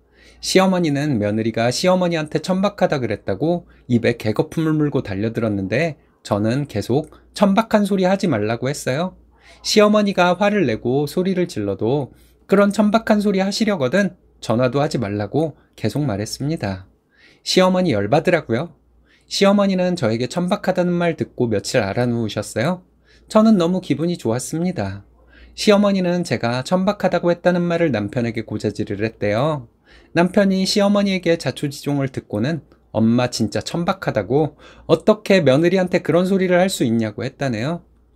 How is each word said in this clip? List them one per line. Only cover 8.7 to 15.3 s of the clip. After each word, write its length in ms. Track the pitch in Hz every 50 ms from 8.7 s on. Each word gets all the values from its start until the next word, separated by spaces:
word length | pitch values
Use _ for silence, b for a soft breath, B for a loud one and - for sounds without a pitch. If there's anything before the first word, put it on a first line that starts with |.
| 147 - - - 127 147 180 185 - - _ _ b b b b b b b
시어머니가 720 | - - 214 208 208 214 214 208 202 196 190 180 180 180
화를 300 | 180 208 202 208 208 165 120
내고 400 | 110 - - 120 127 139 147 143
소리를 400 | - 185 180 196 185 180 175 170
질러도 640 | - - 104 101 98 95 107 113 135 151 131 - b b b b b b _
그런 260 | - 196 196 202 202
천박한 480 | 202 - 208 208 214 226 220 - 220 208
소리 200 | 196 208 190 190
하시려거든 760 | 190 196 196 - 226 214 202 170 131 127 127 196 202 175 - _ _ _ _ -
전화도 400 | - - 113 117 131 127 117 143
하지 200 | 147 156 - -
말라고 580 | 110 98 101 104 104 95